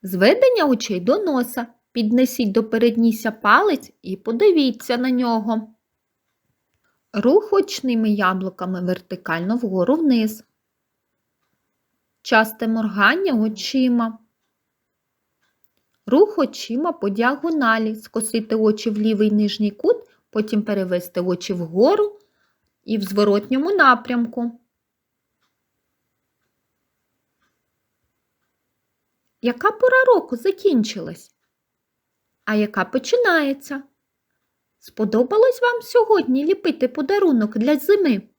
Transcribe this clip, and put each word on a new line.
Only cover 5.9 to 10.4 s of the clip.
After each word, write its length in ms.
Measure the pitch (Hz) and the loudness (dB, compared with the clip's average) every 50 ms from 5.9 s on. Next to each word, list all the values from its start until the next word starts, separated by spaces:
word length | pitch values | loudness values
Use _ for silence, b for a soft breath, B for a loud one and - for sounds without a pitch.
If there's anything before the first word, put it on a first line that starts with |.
| _ _ _ _ _ _ _ _ _ _ _ _ _ _ _ _ _ _ _ _ _ _ _ _ - | _ _ _ _ _ _ _ _ _ _ _ _ _ _ _ _ _ _ _ _ _ _ _ _ -8
Рух 400 | 202 208 240 294 415 415 - - | 0 2 4 4 4 4 2 0
очними 560 | 392 392 - - - - 262 240 226 220 214 | 0 0 0 -4 -6 -4 -2 0 0 2 0
яблуками 720 | 208 202 202 185 185 185 190 190 185 - 185 185 185 180 | 0 2 2 0 0 0 -4 -6 -8 -8 -8 -6 -6 -4
вертикально 760 | 180 175 185 185 - _ 185 180 _ - 165 165 170 190 220 247 | -2 -4 -4 -4 -6 _ -14 -12 _ -6 -4 -4 -2 -2 -2 -2
вгору 380 | 247 214 185 190 175 180 277 | -2 -4 -2 -2 0 0 0
вниз. 480 | 320 330 294 254 233 220 220 214 214 | 0 2 2 2 2 0 -2 -4 -8